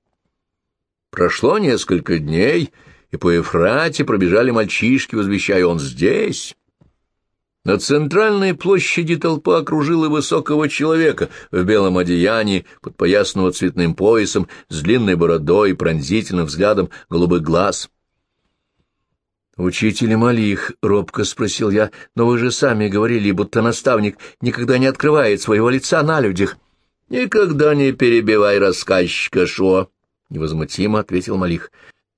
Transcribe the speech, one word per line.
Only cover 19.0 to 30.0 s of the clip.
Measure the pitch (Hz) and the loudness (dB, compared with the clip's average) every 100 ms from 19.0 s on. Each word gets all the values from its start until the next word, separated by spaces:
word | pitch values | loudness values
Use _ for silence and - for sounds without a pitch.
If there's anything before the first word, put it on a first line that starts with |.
| _ _ _ _ _ - | _ _ _ _ _ -6
"Учитель | 90 - 110 101 113 110 | -4 0 -2 0 0 2
Малих", — | 120 117 107 95 - - | 2 2 0 -2 -6 -4
робко | 101 101 87 - | 0 0 -2 -6
спросил | 101 - 107 - 110 | -6 -4 -6 -2 0
я, — | 104 107 - - - | 0 0 -4 -12 -2
"но | 117 | 0
вы | 120 | 0
же | 123 | -2
сами | 123 139 110 104 | 0 0 0 0
говорили, | 101 113 117 101 | 0 0 0 0
будто | 95 101 120 | 0 0 0
наставник | 117 113 139 113 104 - - _ | 0 0 0 0 0 -4 -18 _
никогда | 120 113 120 127 | -4 -2 -2 2
не | 135 | 0
открывает | 131 147 151 113 101 | 0 0 2 2 0
своего | - 107 117 | 0 0 2
лица | 131 - 165 | 0 -2 -2
на | 147 160 | 0 0
людях". | 110 90 98 - _ _ _ _ _ | -2 0 -2 -4 _ _ _ _ _
"Никогда | 247 233 214 185 147 151 147 | -4 0 0 0 2 2 4
не | 139 | 0
перебивай | 127 123 117 107 107 104 101 | 2 4 4 4 2 4 4
рассказчика, | 98 90 - 95 87 - - 92 85 | 2 0 0 0 0 -4 -4 -2 -2
Шо", — | - 95 92 95 _ | 0 2 2 -2 _